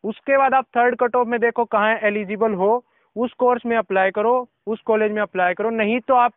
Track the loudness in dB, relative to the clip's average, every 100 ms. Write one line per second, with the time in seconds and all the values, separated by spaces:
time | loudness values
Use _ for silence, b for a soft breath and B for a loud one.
0 | -8 -8 -2 2 2 0 0 0 0 2
1 | 0 0 0 0 0 -2 -2 0 0 0
2 | 0 -2 -6 -2 -2 0 0 0 _ _
3 | _ -6 -6 0 0 0 0 -2 0 0
4 | 0 0 0 0 -2 _ -10 -8 -2 0
5 | 0 -2 -4 -2 -2 0 -4 -2 -2 -2
6 | 0 2 2